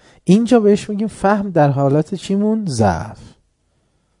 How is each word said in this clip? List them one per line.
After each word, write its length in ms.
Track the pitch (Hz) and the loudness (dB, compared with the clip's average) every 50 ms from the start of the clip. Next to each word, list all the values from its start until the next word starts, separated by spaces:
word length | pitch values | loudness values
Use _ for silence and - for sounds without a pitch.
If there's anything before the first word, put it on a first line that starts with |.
| _ _ _ _ _ | _ _ _ _ _
اینجا 360 | - 180 220 233 208 254 233 | 2 2 2 4 2 2 2
بهش 300 | 208 202 208 190 - - | 4 4 2 0 -2 -6
می‌گیم 180 | 214 196 226 208 | -8 -6 -6 -8
فهم 420 | - - - 190 208 208 202 208 | -6 -4 -2 0 0 0 -2 -2
در 200 | 170 165 147 143 | 0 2 2 2
حالت 440 | 131 135 139 139 139 151 156 - 202 | 2 0 0 2 2 0 0 -2 -8
چیمون؟ 520 | 170 - - 196 202 208 214 220 226 214 | -10 -6 -4 -2 -2 0 0 -2 -2 -4
ضعف. 540 | 180 131 113 110 98 85 80 - 110 107 - - - - _ _ _ _ _ _ _ _ _ _ _ _ _ _ _ _ _ | -4 -2 0 0 0 0 -2 -6 -12 -14 -18 -20 -20 -20 _ _ _ _ _ _ _ _ _ _ _ _ _ _ _ _ _